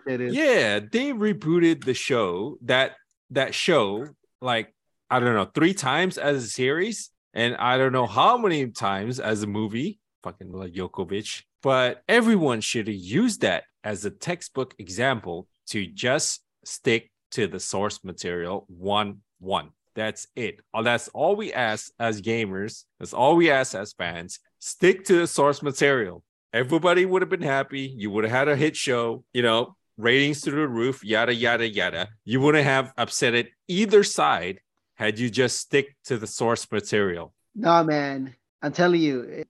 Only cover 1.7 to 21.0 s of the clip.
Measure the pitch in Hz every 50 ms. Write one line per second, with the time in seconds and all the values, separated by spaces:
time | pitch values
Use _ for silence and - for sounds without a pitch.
1.7 | 165 135 - 127 123 - - - 131 117 104 90 87 92 107 147 - - 120 117
2.7 | 127 131 135 - - - _ _ _ _ _ - 127 139 135 - - - - -
3.7 | 170 139 107 98 101 110 139 151 - _ _ _ _ - 127 127 120 113 107 -
4.7 | _ _ _ _ _ _ _ - 131 127 123 123 113 104 95 - - 147 156 180
5.7 | 190 - - 127 139 160 185 190 - - - 147 143 135 120 107 - - 127 131
6.7 | 147 165 190 240 202 - - - _ _ _ _ - 107 117 120 123 - 117 123
7.7 | 127 131 131 131 127 131 123 107 101 127 160 208 247 240 226 190 165 147 131 117
8.7 | 101 - - 98 98 98 104 120 127 127 - 110 110 104 107 104 101 107 110 104
9.7 | 107 117 147 214 202 _ _ _ _ _ - 92 90 - 92 92 92 95 92 87
10.7 | 85 92 92 90 - 98 92 82 98 104 107 - - - - _ _ _ - 139
11.7 | 135 131 127 123 - - _ - 214 240 226 233 220 190 160 135 120 110 107 -
12.7 | - 117 101 113 107 95 87 90 113 180 247 247 196 - 120 101 87 - - _
13.7 | _ _ - 107 104 85 104 101 - - - 170 175 175 - - - 131 127 -
14.7 | - - 104 95 92 113 123 135 127 107 95 92 85 87 98 _ _ _ _ -
15.7 | - 107 95 82 98 95 117 123 135 156 - - - - _ _ _ _ - -
16.7 | - - - 127 113 113 - _ _ _ _ _ - - 104 87 80 92 - -
17.7 | - 95 101 104 - - - 92 85 - - 90 87 87 85 87 98 98 - -
18.7 | 90 85 90 98 101 107 107 101 98 101 _ _ _ _ 90 92 95 85 73 76
19.7 | _ _ _ _ - 110 110 107 104 - - - - 131 117 98 - - _ _
20.7 | - 113 113 120 120 113